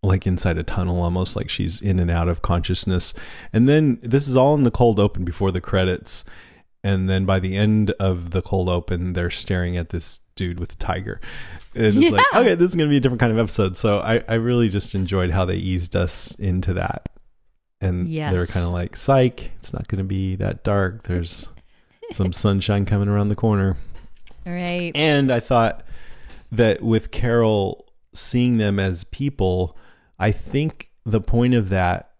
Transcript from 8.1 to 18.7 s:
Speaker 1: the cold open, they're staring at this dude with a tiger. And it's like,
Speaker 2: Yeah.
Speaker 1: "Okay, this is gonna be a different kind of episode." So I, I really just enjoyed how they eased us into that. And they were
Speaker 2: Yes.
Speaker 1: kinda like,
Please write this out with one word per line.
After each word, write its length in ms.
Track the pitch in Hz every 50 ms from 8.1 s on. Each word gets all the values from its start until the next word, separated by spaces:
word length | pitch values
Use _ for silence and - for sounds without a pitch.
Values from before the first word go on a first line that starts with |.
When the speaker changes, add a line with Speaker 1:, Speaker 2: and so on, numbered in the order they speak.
| 92 87 87 85
Speaker 1:
the 120 | 82 92
cold 260 | - - 98 95 90 90
open, 460 | 90 87 87 - 92 87 90 90 87
they're 160 | 90 87 85
staring 460 | - - - - 98 90 87 87 90
at 120 | 87 85 -
this 300 | - 87 - - - - _ _ _
dude 220 | - 95 87 85 87
with 120 | 87 -
a 40 | -
tiger. 440 | - - - 90 76 - - - - - - - - - - - - - - -
And 220 | - 226 214 202
it's 140 | 247 311 339
like, 140 | - - 523 554 -
Speaker 2:
Yeah. 60 | 220
Speaker 1:
"Okay, 140 | 247 233 175
this 160 | 170 175 185
is 60 | 180
gonna 140 | 170 156 147
be 60 | 147 139
a 20 |
different 200 | 123 131 123 113
kind 120 | 123 120
of 60 | 110 113
episode." 380 | 113 104 - - 104 92 92 -
So 220 | - 110 101 101
I, 220 | - - 113 117 - -
I 60 | 110
really 340 | 117 113 120 123 120 117 107
just 260 | 95 101 - - -
enjoyed 360 | 98 95 85 98 95 90 90
how 140 | 82 95 92
they 100 | 90 92
eased 380 | 92 92 92 92 90 87 87 -
us 360 | 95 90 90 - - - -
into 420 | - - 101 95 90 92 92 - 92
that. 340 | 90 - - - - - - - - - - _ _ _ _ _ _ _ _ _ _
And 260 | 98 92 87 90 180 170
they 20 | 160 156 151 -
were 80 | 92 90
Speaker 2:
Yes. 120 | 87 85
Speaker 1:
kinda 160 | - 92 87
like, 260 | 87